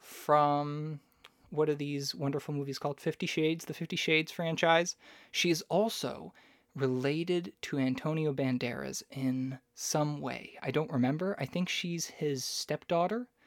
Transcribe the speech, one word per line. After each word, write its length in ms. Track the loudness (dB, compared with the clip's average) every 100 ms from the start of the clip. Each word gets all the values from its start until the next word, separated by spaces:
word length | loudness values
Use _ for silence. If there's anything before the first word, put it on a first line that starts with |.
from, 960 | -18 -6 4 6 6 4 0 -4 -6 -8 _ _ -20 _ -6
what 180 | 0 2
are 60 |
these 400 | 2 -2 -4 -4
wonderful 400 | -4 -2 -4 -4
movies 240 | -4 -4 -4
called? 220 | -6 -4
Fifty 260 | -4 -4 -2
Shades, 400 | 0 2 0 -4
the 80 |
Fifty 220 | -8 -6 -4
Shades 360 | 2 2 2
franchise. 640 | -4 -4 2 4 6 4 -4 -14 -20 -8
She 180 | 0 2
is 140 | 2
also 680 | 2 2 2 0 -6 -6 -12 -18 -20 _ _ -2
related 760 | 0 2 0 0 0 0 -2 -10
to 160 | -4 0
Antonio 520 | 2 0 -2 0 0
Banderas 720 | 2 2 0 -2 -4 -6 -8 -10
in 500 | -4 -2 0 -2 -6 _
some 480 | -10 -2 0 2 -2
way. 360 | -6 -6 -10 -10
I 100 | -2
don't 200 | 0 2
remember. 440 | 2 4 2 -2 -2
I 60 | -2
think 220 | -2 -2
she's 380 | -2 -4 -4 -6
his 400 | -4 -2 -2 -4
stepdaughter. 800 | -4 -4 -4 0 2 2 0 -8 _